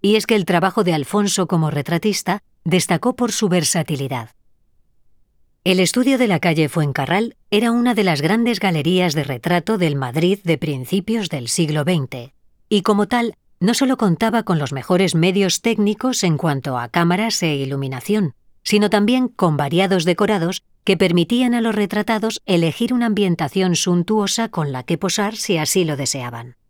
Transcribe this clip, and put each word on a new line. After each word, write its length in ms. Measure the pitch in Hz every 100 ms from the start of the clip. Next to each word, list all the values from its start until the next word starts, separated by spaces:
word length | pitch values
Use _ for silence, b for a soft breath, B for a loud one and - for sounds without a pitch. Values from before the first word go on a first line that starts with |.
Y 140 | 202 214
es 100 | -
que 80 |
el 100 | 220
trabajo 380 | 175 175 185 202
de 100 | 180
Alfonso 540 | 160 135 208 202 196 180
como 240 | 175 156
retratista 720 | 151 143 170 214 202 - 202 _ _
destacó 500 | - 175 - 165 247
por 160 | 247 240
su 180 | - 208
versatilidad. 840 | 180 151 175 - 143 135 131 113 _ _ _ _ _ _ _ _ _ _ _ _ _
El 160 | 185 185
estudio 400 | 180 247 254 262
de 80 | 240
la 140 | 170
calle 280 | 180 160 151
Fuencarral 680 | - 147 131 135 180 233 - _
era 180 | 208 233
una 240 | 240 240
de 80 | 226
las 180 | 196 147
grandes 380 | 156 220 233 214
galerías 560 | 196 165 143 180 180
de 80 | 147
retrato 560 | 131 123 - 175 - 220
del 160 | 170
Madrid 460 | 143 127 131 175 196
de 160 | 170 156
principios 720 | 156 139 127 190 190 226 185
del 180 | 147 117
siglo 380 | - 160 151
veinte, 480 | 147 175 131 127 120 _ _ _ _
y 140 | 208
como 240 | 185 202 202
tal, 300 | 247 233 - _ _
no 140 | 185
solo 220 | 233 269 262
contaba 460 | 208 165 226 226
con 160 | 220 170
los 140 | 139
mejores 420 | 135 - 180 190
medios 480 | 160 175 190 190 -
técnicos 600 | 233 220 208 214 254 247
en 120 | 185 147
cuanto 420 | 170 139 139 123
a 100 | 120
cámaras 520 | 175 170 180 226 -
e 100 | 170
iluminación, 800 | 143 135 139 139 131 - 214 175 - _ _
sino 260 | - 208 208
también 380 | 208 208 254 247
con 280 | - 175 147
variados 480 | 143 165 190 190
decorados 600 | 165 170 208 208 170 185 _ _
que 140 | - 185
permitían 580 | 185 170 165 240 254
a 60 | 240
los 160 | 226 220
retratados 680 | 202 208 208 220 220 -
elegir 480 | - 175 165 - 233
una 140 | 247 233
ambientación 680 | 208 196 170 151 196 185 170
suntuosa 720 | - 175 175 214 196 - 226
con 240 | - 147
la 100 | 131
que 160 | 123 165
posar 380 | 190 - 202 214
si 220 | - 170
así 260 | 151 190
lo 120 | 165 139
deseaban. 600 | 135 139 123 117 120 -